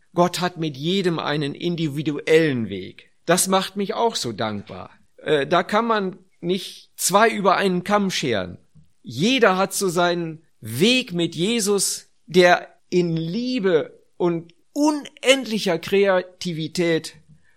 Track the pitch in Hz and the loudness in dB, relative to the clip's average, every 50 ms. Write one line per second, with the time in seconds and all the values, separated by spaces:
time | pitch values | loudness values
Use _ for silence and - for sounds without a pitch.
0 | _ _ - 170 175 180 - - 180 180 - 160 160 156 139 127 147 165 185 196 | _ _ 0 2 2 2 2 -2 -4 -6 -4 -4 -6 -6 -6 -4 -4 -2 -2 0
1 | 175 180 165 143 - 139 147 156 143 135 147 - - 175 175 156 165 151 135 151 | 0 0 -2 -2 -2 -2 -2 -2 -4 -4 -6 -6 -4 -4 -2 -2 -2 -4 -4 -4
2 | 147 156 143 147 - - 156 160 165 156 131 123 110 92 98 92 90 98 - - | -4 -4 -6 -4 0 4 4 4 4 4 2 -2 -2 -4 -6 -8 -10 -12 -16 -20
3 | - _ _ _ _ 165 165 180 - 185 190 190 185 - - 196 202 196 214 - | -20 _ _ _ _ 0 2 2 2 2 2 0 0 -2 -4 -6 -6 -4 -2 0
4 | 233 226 - - - 123 110 98 117 110 107 101 92 - 98 90 90 - - _ | 0 0 0 -2 -6 -6 -6 -4 -4 -4 -4 -6 -10 -12 -14 -16 -16 -18 -20 _
5 | _ _ _ - - - 156 143 139 151 175 175 190 - 214 208 233 233 226 214 | _ _ _ -10 -2 0 0 0 2 2 2 2 2 2 0 0 0 0 0 -2
6 | 196 185 185 - _ _ _ _ - 175 185 190 - - - - - _ _ - | -2 -4 -6 -10 _ _ _ _ -4 -4 -4 -4 -4 -10 -16 -20 -20 _ _ -6
7 | - - 175 202 226 233 226 208 185 196 175 160 190 196 180 180 170 - 208 208 | -2 2 4 4 4 4 2 2 2 2 2 4 2 2 0 0 0 0 0 0
8 | 202 190 - - - 131 113 98 92 87 90 - _ _ _ - - _ _ _ | 0 -2 -2 -2 -2 -2 -2 -2 -4 -6 -10 -16 _ _ _ -20 -20 _ _ _
9 | _ 185 113 120 170 233 262 262 220 196 185 185 190 - - - 202 190 156 180 | _ -12 -4 -2 0 2 4 4 4 4 4 2 0 -2 -2 -2 -2 -2 0 0
10 | 175 175 170 175 170 160 160 156 _ _ _ _ - 110 113 127 175 233 254 254 | 0 0 0 -2 -4 -8 -10 -12 _ _ _ _ -12 -8 -2 2 4 4 4 2
11 | 247 - 175 175 170 165 - 151 170 208 240 233 190 202 202 196 - - - - | 0 -2 -2 -2 -2 -2 -2 -2 -2 0 0 0 0 0 0 0 -2 -2 -4 -8
12 | - _ _ _ _ - 156 180 175 180 175 - - - _ _ _ _ - 180 | -12 _ _ _ _ 2 4 6 6 8 6 4 0 -6 _ _ _ _ 0 0
13 | 175 170 165 160 165 165 175 233 247 254 254 254 185 196 170 147 131 - - - | 2 2 0 -2 -2 -4 -4 -6 -4 -4 -4 -2 2 2 2 2 2 -2 -8 -20
14 | _ _ _ - 180 175 170 165 160 - _ _ _ _ - 277 294 302 302 294 | _ _ _ -2 -2 -2 -2 -2 -6 -10 _ _ _ _ -4 0 0 0 0 0
15 | 254 - - - - 247 269 269 247 220 220 202 - 196 165 160 - - 196 196 | -6 -12 -14 0 2 2 2 2 0 -4 -4 -4 -2 -2 -2 -2 -2 0 0 2
16 | 202 196 190 180 180 - - _ - 180 165 160 160 147 - 180 170 170 165 156 | 2 4 2 0 -2 -4 -10 _ -8 -8 -6 -6 -6 -6 -4 -2 0 0 0 0
17 | 156 - - - _ _ - _ _ _ _ | -2 -6 -14 -20 _ _ -20 _ _ _ _